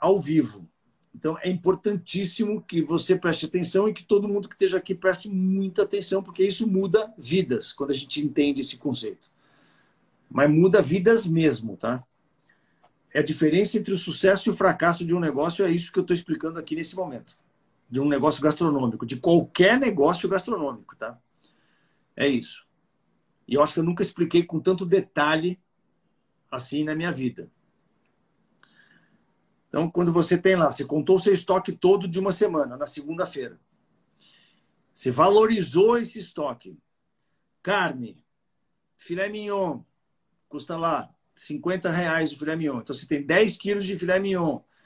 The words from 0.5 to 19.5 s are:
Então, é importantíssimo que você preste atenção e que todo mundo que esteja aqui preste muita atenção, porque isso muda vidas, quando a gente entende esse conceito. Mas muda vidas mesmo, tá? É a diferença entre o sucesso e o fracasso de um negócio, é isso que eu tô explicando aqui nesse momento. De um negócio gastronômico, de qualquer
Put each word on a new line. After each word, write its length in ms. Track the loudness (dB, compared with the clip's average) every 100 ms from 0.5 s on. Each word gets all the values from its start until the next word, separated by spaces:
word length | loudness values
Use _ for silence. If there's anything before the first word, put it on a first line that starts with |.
| -4 -20 _ _ _ _
Então, 240 | -8 -6 -4
é 60 | -4
importantíssimo 1120 | -2 0 0 0 -4 -4 -6 -4 -4 -4 -4
que 200 | -4 -4
você 340 | 0 0 0 0
preste 300 | 0 -2 -4
atenção 420 | -4 -2 0 0
e 40 |
que 100 | -2
todo 260 | 0 0 2
mundo 200 | -4 -6
que 60 |
esteja 240 | -2 0 0
aqui 160 | -4
preste 340 | -2 0 0 -2
muita 540 | -2 0 0 0 -2
atenção, 400 | -2 -2 -2 -4
porque 220 | -4 0
isso 220 | 0 0 0
muda 460 | 0 2 2 0 -10
vidas, 540 | -4 -2 0 -2 -4
quando 180 | -6 -4
a 40 |
gente 260 | -4 -6 -4
entende 420 | -2 0 0 0
esse 160 | -6 -8
conceito. 520 | -6 -6 -8 -12 _ _ _ _ _ _ _ _ _ _ -8
Mas 200 | 0 2
muda 300 | 6 6 4
vidas 460 | 4 2 4 2 2
mesmo, 500 | 2 2 0 -4 -8
tá? 260 | -6 -6 -10 _ _ _ _ _ _ _ _ _ _
É 60 | -4
a 40 |
diferença 540 | -2 0 2 2 2 -2
entre 160 | -2
o 60 | -4
sucesso 500 | -6 0 2 2 0
e 20 |
o 40 |
fracasso 500 | 2 2 2 2 0
de 100 | 0
um 60 | 0
negócio, 460 | 0 0 -2 0 0
é 40 |
isso 220 | 0 -2
que 60 | -2
eu 60 |
tô 100 | 0
explicando 440 | -2 -2 -6 -6 -8
aqui 160 | -8
nesse 220 | -8 -6 -8
momento. 400 | -8 -10 -16 _ _ _ _ _ _
De 100 | -2
um 80 | 0
negócio 340 | 2 2 2
gastronômico, 640 | 0 2 0 0 0 -4
de 120 | -6 -2
qualquer 600 | 4 4 4